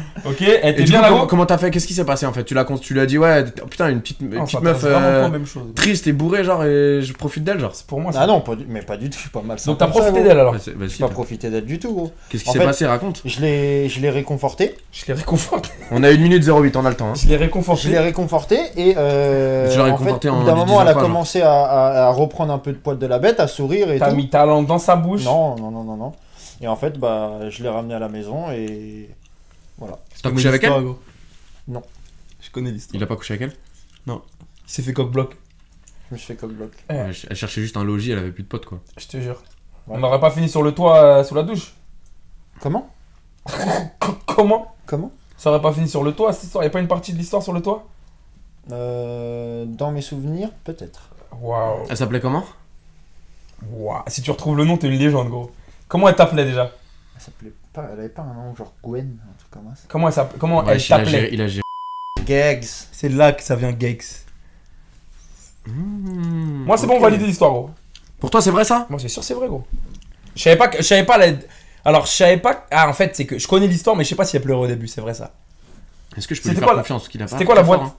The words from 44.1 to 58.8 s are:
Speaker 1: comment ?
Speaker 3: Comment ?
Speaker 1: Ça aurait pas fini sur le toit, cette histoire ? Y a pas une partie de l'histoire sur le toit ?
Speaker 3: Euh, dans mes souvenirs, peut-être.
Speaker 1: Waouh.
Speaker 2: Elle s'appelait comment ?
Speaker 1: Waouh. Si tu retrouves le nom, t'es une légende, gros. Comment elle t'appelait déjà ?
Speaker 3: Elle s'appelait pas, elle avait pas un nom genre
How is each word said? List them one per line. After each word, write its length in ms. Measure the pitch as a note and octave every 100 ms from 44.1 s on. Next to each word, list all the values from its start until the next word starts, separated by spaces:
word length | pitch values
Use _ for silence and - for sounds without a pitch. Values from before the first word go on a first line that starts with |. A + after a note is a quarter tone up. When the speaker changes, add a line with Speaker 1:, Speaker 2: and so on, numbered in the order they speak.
| - -
Speaker 1:
comment ? 500 | - G#3 A3 - - -
Speaker 3:
Comment ? 260 | C#3+ G3+ - - -
Speaker 1:
Ça 120 | D#3
aurait 100 | D3+
pas 100 | D#3
fini 140 | D3+ E3
sur 160 | D3+
le 100 | C#3+
toit, 200 | D3+ A3
cette 120 | - F3
histoire ? 180 | G3
Y 40 | D3+
a 20 |
pas 100 | F3+
une 80 | F3
partie 260 | F3+ F#3+
de 40 | E3+
l'histoire 260 | E3+ G3+
sur 100 | F#3
le 80 | F3
toit ? 260 | F#3+ G#3+ - - - _ - - - - -
Speaker 3:
Euh, 960 | B2 B2 A#2+ A#2+ A#2+ A#2+ A#2+ A#2 A#2 A#2
dans 260 | A2+ D3
mes 100 | D3
souvenirs, 480 | C#3 C#3+ C#3 E3 G#3+ -
peut-être. 460 | - E3 - - - - - A#2+
Speaker 1:
Waouh. 440 | A#2 A#2 A2+ A2 -
Speaker 2:
Elle 80 | A2
s'appelait 220 | B2 B2
comment ? 240 | B2+ C#3+ G3 - - - - - - - - - - - A2
Speaker 1:
Waouh. 300 | A#2 G#2+ A2 -
Si 140 | B2+
tu 100 | B2+
retrouves 260 | C#3 D#3 D3
le 80 | D3+
nom, 120 | E3+
t'es 100 | C#3+
une 100 | C3+
légende, 300 | C#3+ C#3+ A#2+
gros. 220 | A#2+ A#2+ - - - -
Comment 220 | F3 G3
elle 60 | -
t'appelait 300 | E3+ D#3+ C3+
déjà ? 260 | B2+ B2 - - - - -
Speaker 3:
Elle 60 |
s'appelait 320 | - - A2 - -
pas, 120 | - A#2+
elle 60 | G#2
avait 100 | A2
pas 140 | -
un 100 | D3
nom 220 | A#2+ B2 A#2+
genre 180 | G#2+ _